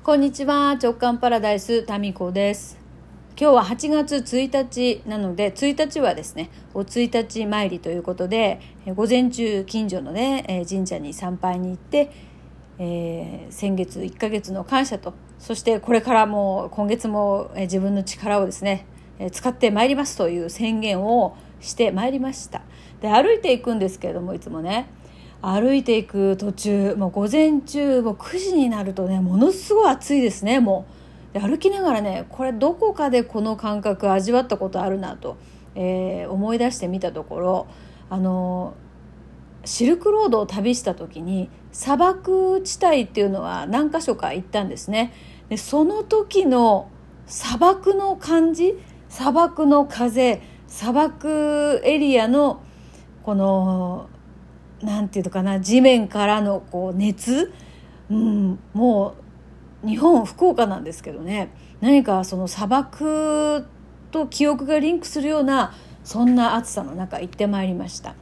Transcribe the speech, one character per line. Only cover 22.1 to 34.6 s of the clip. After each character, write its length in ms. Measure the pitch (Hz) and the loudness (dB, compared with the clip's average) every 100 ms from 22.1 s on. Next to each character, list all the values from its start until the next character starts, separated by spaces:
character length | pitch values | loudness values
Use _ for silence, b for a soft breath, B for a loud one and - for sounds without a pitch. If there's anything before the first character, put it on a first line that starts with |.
り 60 | 269 | -2
ま 100 | 262 | -6
し 160 | 262 - | -8 -14
た。 140 | - - B B B | -14 -16 B B B
で、 80 | 214 | 2
歩 240 | 220 349 | 4 4
い 80 | 440 | 2
て 100 | - | 2
い 100 | 247 | 0
く 140 | 247 220 | 0 -2
ん 40 | |
で 100 | 190 | -2
す 100 | 190 | -4
け 80 | 180 | -8
れ 60 | |
ど 80 | 170 | -6
も、 120 | 180 | -8
い 60 | 175 | -10
つ 100 | - | -10
も 120 | 160 | -8
ね、 280 | 165 214 277 B B B B B | -4 -4 -6 B B B B B
歩 320 | 190 196 247 | -2 2 2
い 120 | 277 262 | 2 2
て 120 | 220 | 0
い 60 | |
く 320 | 202 202 196 190 | 0 0 0 0
途 160 | 202 | -4
中、 440 | 196 208 202 196 208 | -4 -2 0 0 0
も 120 | 190 | -2
う 40 | |
午 180 | 202 202 | -2 0
前 300 | 294 311 294 | 4 4 4
中、 400 | - 285 285 254 | 0 -2 2 2
も 100 | 226 | 0
う 60 | 196 | -4
九 200 | - 359 | -8 -6
時 160 | 381 | 0
に 160 | 349 247 | 2 2
な 140 | 214 | 0
る 100 | 196 | -4
と 140 | 190 185 | -4 -2
ね、 140 | 190 | 0
も 160 | 185 190 | 2 4
の 160 | 294 | 4
す 200 | 381 - | 2 2
ご 140 | 415 392 | 4 4
い 20 | |
暑 260 | - - 285 | 2 0 2
い 60 | |
で 100 | 240 | 2
す 120 | - | 0
ね、 160 | 202 262 | 0 2
も 260 | 220 190 190 B B B B | 4 2 -4 B B B B
う。 20 | |
で、 60 | 196 | -4
歩 180 | 202 320 | -2 2
き 100 | 381 | 0
な 120 | 392 | 2
が 120 | 359 | 0
ら 80 | 226 | 0
ね、 240 | 208 185 - | -2 -6 -10
こ 160 | - | -6
れ 80 | 262 | -4
ど 220 | 220 285 | 0 0
こ 200 | 349 427 | 2 0
か 160 | 415 285 | 2 2
で 140 | 247 | 2
こ 160 | 240 220 | 0 -4
の 160 | 220 214 | -4 -4
感 240 | 214 208 | -4 -2
覚 320 | 208 190 202 | -2 0 2
味 220 | 190 190 | 2 2
わ 80 | 247 | 0
っ 60 | 247 | 0
た 100 | |
こ 100 | 208 | -4